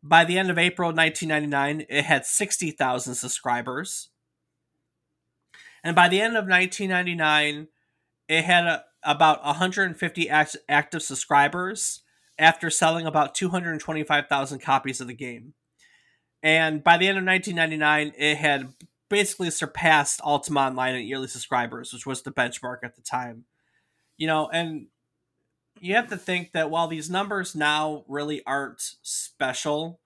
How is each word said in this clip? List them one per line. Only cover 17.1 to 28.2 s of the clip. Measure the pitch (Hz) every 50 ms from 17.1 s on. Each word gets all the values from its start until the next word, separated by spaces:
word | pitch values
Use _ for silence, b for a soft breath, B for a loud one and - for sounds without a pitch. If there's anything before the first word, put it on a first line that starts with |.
| 196 190
of | 185
nineteen | 185 185 185 185 208 185
ninety-nine, | 170 165 160 160 156 156 151 151 151 151 151 147 -
it | 143 151 151
had | 147 151 151 143 139 135 127 135 _ - - _ _ _ _
basically | 208 202 208 196 - - 185 170
surpassed | 160 - - - - - - 165 160 151 143 - - -
Ultima | - 151 147 143 - - 156 143
Online | 135 135 131 127 127 127 -
in | 131 -
yearly | 104 131 135 131 123
subscribers, | - 123 - - - 123 120 117 120 120 123 - -
which | 120 -
was | 139 131 123 -
the | 135
benchmark | - - 123 120 120 - - 123 123 120 -
at | 120 _
the | _
time. | _ - - 127 127 120 117 113 120 _ _ _ _ _ _ _ _ _ _ _ _ _ _ _
You | 156 160
know, | 160 156 156 -
and | 165 165 170 160 160 151 - - _ _ _ _ _ _ _ _ _ _ _ _ _ _ _ _ _ _
you | 180 175 196
have | 226 240 240
to | 214 185
think | - - 185 180 175 175 _
that | 170 160 151
while | 156 165 170 160
these | 165 156 147 156
numbers | 180 185 202 202 214 196 185 180 -
now | - 151 151 151 151 156 156 151 147 - _
really | 135 143